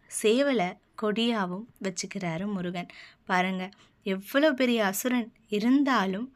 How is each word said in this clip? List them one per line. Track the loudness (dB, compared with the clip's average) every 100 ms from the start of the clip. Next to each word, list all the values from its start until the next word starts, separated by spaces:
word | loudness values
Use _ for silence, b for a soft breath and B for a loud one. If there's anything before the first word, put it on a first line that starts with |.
| _
சேவலை | -2 2 4 2 2 -2 -4 _ -6
கொடியாவும் | -2 0 0 0 -2 -6 -12 _
வச்சுக்கிறாரு | -8 -8 -8 -8 -6 -4 -4
முருகன். | -4 -6 -6 -10 B B B -2
பாருங்க, | 0 0 -2 -6 b b _ -6
எவ்வளவு | -6 -2 2 4 4
பெரிய | 2 2 0
அசுரன் | 0 0 0 -2 -8 _
இருந்தாலும் | 0 4 4 4 2 2 -2 -8